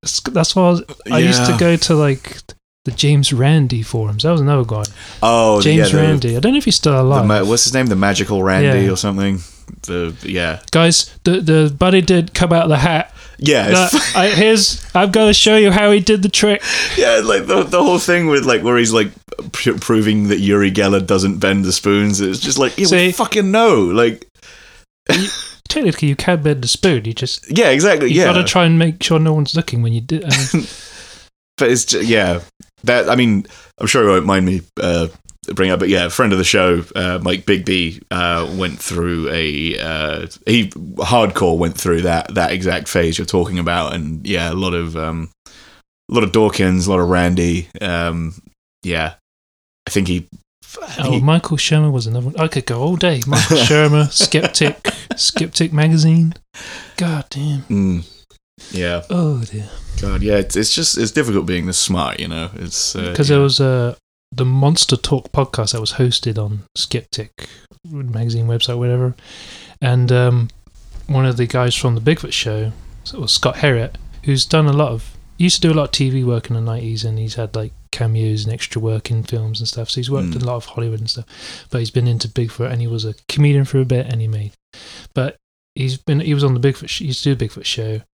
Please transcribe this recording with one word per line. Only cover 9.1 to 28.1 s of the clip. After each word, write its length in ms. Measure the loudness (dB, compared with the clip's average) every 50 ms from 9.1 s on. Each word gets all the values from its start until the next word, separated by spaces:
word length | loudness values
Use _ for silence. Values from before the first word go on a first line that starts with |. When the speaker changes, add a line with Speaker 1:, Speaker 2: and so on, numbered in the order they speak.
| -2 0 0 0 -2 -2 -6 -10 -20 -20 -20 -20 -20 -18 -12
Speaker 2:
The, 320 | -8 -6 -4 -4 -4 -6 -8 -10
yeah. 380 | -6 -4 -2 -2 -2 -4 -6 -10 -2
Speaker 1:
Guys, 400 | 2 4 4 4 4 2 -2 -4 -8 -4 _
the, 160 | 0 0 2
the 340 | 2 4 4 4 4 4 2 2
buddy 220 | 2 4 4 4 4
did 320 | 4 2 2 2 0 0
come 180 | 0 0 2 4
out 120 | 2 4
of 40 | 2
the 60 | 2 2
hat. 320 | 2 2 2 0 -2 -4 -10 -20 -20 -20 -14 -4
Speaker 2:
Yeah, 280 | 0 2 2 4 4 4
it's 240 | 4 4 4 4 2
Speaker 1:
That, 80 | 0 0
Speaker 2:
fu- 160 | 0 0 2
Speaker 1:
I, 100 | 2 2
here's, 540 | 4 4 4 4 4 4 2 0 -2 -4 -10 -2 0
I'm 160 | 2 2 4
gonna 240 | 4 4 4 6 4
show 220 | 4 4 6 6
you 140 | 6 6 6
how 200 | 4 4 4 6
he 100 | 4 4
did 220 | 4 2 2 2 2
the 60 | 0
trick. 340 | 0 2 2 2 2 0 -2 -6 -4 -4
Speaker 2:
<laughs> 160 | -4 -2 0
Yeah, 240 | 0 2 4 4 2 2
like, 220 | 2 0 0 2
the, 180 | 2 0 0 2
the 180 | 2 2 2 4
whole 160 | 4 2 2
thing 280 | 2 2 0 2 2 2
with, 160 | 2 2 2
like, 180 | 2 0 2 2
where 140 | 2 2 4
he's, 140 | 2 4 2
like, 180 | 2 0 0 -4 -14 _ -16 -14 -14 -14 -12 -10
pr-, 200 | -4 -2 -2 -2 -2
proving 480 | 0 0 2 2 4 2 2 2 2 2
that 100 | 0 2
Uri 320 | 2 2 4 4 4 2
Geller 340 | 2 2 2 2 2 0 2
doesn't 340 | 2 0 2 2 0 -2 0
bend 260 | 0 0 2 2 0
the 80 | 0 -2
spoons. 480 | -2 0 2 2 2 2 2 0 0
It's 180 | -2 -2 -2 -4
just 200 | -4 -4 0 0
like, 200 | 0 -2 0 0
yeah, 40 | 0
we 20 |
Speaker 1:
See? 260 | 2 4 4 2 2 0
Speaker 2:
fucking 380 | -2 -4 -2 0 -2 0 2
know. 300 | 2 4 4 4 4 4
Like, 480 | 2 2 2 2 2 2 0 -4 -14 _ _ _ -20 -20 -20 -20 -20 -20 -20 -20 -20 _ _ _ _ -2
Speaker 1:
You, 180 | -2 0 0 -4 -6 -10 -12 -14 -18 -20 _ -6
technically, 400 | -4 0 0 0 0 0 0 -2
you 80 | 0
can 260 | 0 0 0 0 0 2
bend 200 | 0 -2 -2 -2
the 60 | -4
spoon. 360 | -4 0 0 0 0 0 -2
You 60 | -4 -6
just 360 | -6 -6 -6 -8 -10 -10 -4 0
Speaker 2:
Yeah, 140 | 2 4 4
exactly, 400 | 4 4 4 4 4 4 2 2